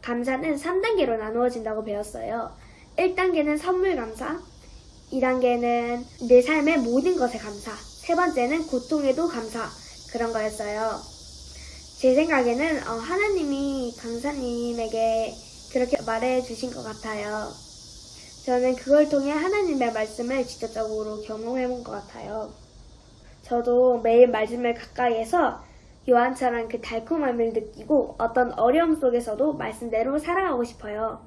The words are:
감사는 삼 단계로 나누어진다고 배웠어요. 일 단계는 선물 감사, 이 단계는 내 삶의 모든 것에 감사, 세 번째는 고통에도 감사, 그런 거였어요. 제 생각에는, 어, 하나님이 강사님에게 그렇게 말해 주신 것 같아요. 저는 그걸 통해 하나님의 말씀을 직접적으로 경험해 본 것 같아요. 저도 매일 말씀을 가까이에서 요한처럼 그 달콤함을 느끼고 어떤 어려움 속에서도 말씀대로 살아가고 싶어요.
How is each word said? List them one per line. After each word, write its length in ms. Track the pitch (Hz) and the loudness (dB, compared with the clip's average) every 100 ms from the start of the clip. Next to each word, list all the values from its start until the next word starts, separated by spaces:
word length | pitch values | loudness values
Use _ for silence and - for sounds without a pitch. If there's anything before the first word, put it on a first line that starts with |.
감사는 560 | - 240 240 262 320 285 | -4 -4 -2 -2 -2 -2
삼 240 | 320 370 | -2 -2
단계로 360 | 415 415 269 226 | 0 2 2 0
나누어진다고 640 | 214 233 247 240 220 214 | -2 0 0 0 -6 -6
배웠어요. 680 | 214 202 208 240 226 226 226 - - - - - | -6 -6 -6 -8 -6 -6 -8 -12 -20 -20 -8 0
일 200 | 370 370 | 0 2
단계는 400 | 370 330 294 302 | 2 2 2 0
선물 400 | 349 370 381 302 | 0 2 2 0
감사, 420 | 226 226 254 339 - - - - - - - | -4 -8 -8 -8 -10 -20 -20 -20 -20 -20 -8
이 100 | 262 | -2
단계는 840 | 254 254 247 240 240 240 240 240 247 - 240 | 0 2 2 2 2 0 0 -6 -8 -10 8
내 120 | 247 | 8
삶의 420 | 247 311 294 320 | 8 2 4 2
모든 340 | 233 247 370 349 | 2 2 2 2
것에 220 | 247 226 | 0 -2
감사, 340 | 214 202 214 | -10 -10 -10
세 420 | 208 - - - | -12 -14 -16 -2
번째는 540 | 339 359 277 240 311 320 | 2 2 2 0 0 0
고통에도 580 | 254 240 311 277 262 339 | -4 -2 0 2 2 0
감사, 400 | 240 220 226 214 - - - - | -2 -6 -6 -8 -10 -18 -20 -10
그런 200 | 233 233 | -4 -2
거였어요. 800 | 226 214 214 208 208 226 - - - - - - - - - - - | -2 -4 -4 -6 -4 -4 -4 -12 -18 -20 -20 -18 -18 -18 -18 -20 0
제 180 | 262 | 4
생각에는, 720 | 254 330 294 240 240 320 294 - | 6 4 2 2 2 0 -2 -4
어, 40 | |
하나님이 1040 | 226 240 381 415 392 294 277 277 269 247 233 | -6 -4 -2 0 0 0 -2 -2 -2 -6 -8
강사님에게 1300 | 233 233 269 294 247 240 240 233 226 220 226 226 226 - - - - | -8 -6 -4 -4 -4 -4 -4 -4 -4 0 0 0 -2 -6 -18 -20 -6
그렇게 240 | 254 247 285 | -2 0 0
말해 380 | - 226 247 254 | 0 -2 0 0
주신 280 | 240 226 254 | -2 -6 -8
것 120 | 240 | -8
같아요. 680 | 233 220 220 214 208 214 214 - - - - - - - - - | -10 -10 -8 -6 -6 -6 -8 -12 -20 -20 -20 -20 -20 -20 -20 -12
저는 320 | - 247 254 247 | 0 2 2 0
그걸 320 | - 285 294 | 4 6 6
통해 220 | 294 277 | 4 2
하나님의 600 | 302 349 415 370 277 240 | 0 0 0 0 2 0
말씀을 500 | 226 214 - 240 262 | 0 -4 -4 -4 -2
직접적으로 760 | 247 - 226 226 220 214 214 214 | -4 -6 -8 -4 -4 -4 -6 -8
경험해 440 | 214 214 226 254 254 | -8 -8 -4 -4 -2
본 140 | 247 | -4
것 100 | 240 | -8
같아요. 580 | 208 196 226 208 214 214 - - - - - - - - - | -12 -12 -14 -10 -10 -10 -14 -20 -20 -20 -20 -20 -20 -20 -20
저도 600 | - 240 240 240 254 240 | -2 0 4 6 6 6
매일 260 | 226 233 247 | 6 8 8
말씀을 460 | 226 220 240 240 | 8 -2 -2 -2
가까이에서 880 | 233 - - 247 226 226 349 294 - - - - - - | -2 -6 -2 0 0 0 2 2 0 -16 -20 -20 -14 4
요한처럼 640 | 240 247 262 254 233 226 | 4 4 2 -2 -2 -4
그 140 | 233 | -8
달콤함을 720 | - 226 226 330 277 233 226 | -6 -8 -2 -2 0 0 0
느끼고 640 | 220 214 - 220 294 - - | -2 -6 -14 0 2 2 -2
어떤 340 | 226 254 247 - | 0 2 0 2
어려움 380 | 233 294 339 311 | 4 4 4 2
속에서도 580 | 269 240 240 214 285 | 2 0 -2 0 0
말씀대로 640 | - 247 214 240 220 233 285 | 0 -6 -8 -4 -2 0 -2
살아가고 460 | 311 359 381 262 | -2 0 0 0
싶어요. 600 | 240 - 214 208 220 226 | -4 -6 -10 -6 -6 -6